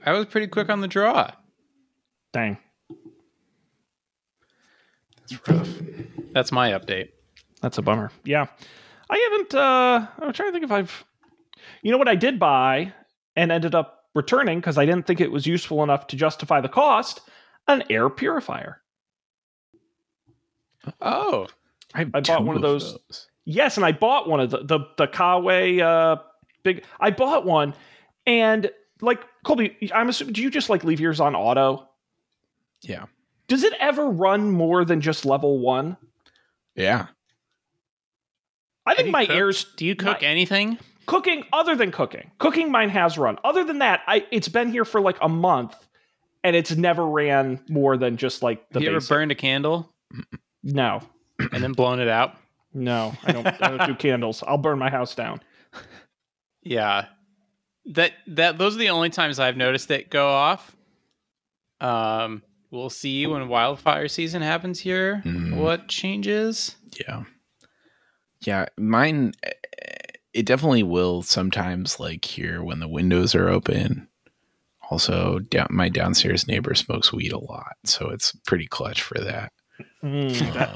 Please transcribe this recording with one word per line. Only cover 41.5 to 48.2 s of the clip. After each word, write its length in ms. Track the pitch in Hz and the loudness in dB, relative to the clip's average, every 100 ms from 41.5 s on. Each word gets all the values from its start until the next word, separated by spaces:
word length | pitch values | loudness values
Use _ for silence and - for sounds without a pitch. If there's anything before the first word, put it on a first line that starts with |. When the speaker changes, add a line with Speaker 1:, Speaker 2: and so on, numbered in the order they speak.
Speaker 2:
other 240 | 302 320 269 | 0 2 2
than 160 | 196 | 0
cooking. 400 | - 131 - - _ | 0 -4 -6 -18 _
Cooking, 320 | - 320 320 | 2 2 2
mine 180 | 240 208 | 2 2
has 280 | 196 170 156 | 2 2 2
run. 200 | 123 104 | 0 2
Other 220 | 262 349 330 | 0 2 0
than 140 | 285 | 2
that, 220 | 240 180 - | 2 2 2
I, 180 | 208 202 | 0 0
it's 160 | 226 165 | -4 -2
been 220 | 226 240 | -2 0
here 140 | 233 220 | -2 0
for, 160 | 214 | 2
like, 160 | 196 - | 2 2
a 60 | 160 | 0
month, 460 | 165 180 135 117 - _ _ _ _ _ _ 180 | 2 2 2 0 -12 _ _ _ _ _ _ 2
and 100 | 170 | 2
it's 160 | 160 165 | 0 0
never 300 | 175 170 160 | 2 2 0
ran 540 | 151 147 139 135 127 - | 0 2 2 2 -4 -2
more 300 | 151 139 127 | 2 4 4
than 180 | 123 | 0
just, 260 | 117 | 0